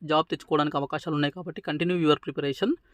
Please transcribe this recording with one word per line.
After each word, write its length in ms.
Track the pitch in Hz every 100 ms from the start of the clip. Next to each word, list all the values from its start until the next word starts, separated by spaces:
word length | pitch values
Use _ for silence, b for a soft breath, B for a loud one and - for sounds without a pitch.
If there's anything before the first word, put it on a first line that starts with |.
జాబ్ 220 | 151 156 160
తెచ్చుకోవడానికి 520 | 160 - 156 151 147
అవకాశాలు 380 | 139 156 - 147
ఉన్నాయి. 160 | 143
కాబట్టి 300 | 180 170 -
continue 380 | - 151 170 180
your 180 | 156 143
preparation. 540 | - 139 143 135 214 339 b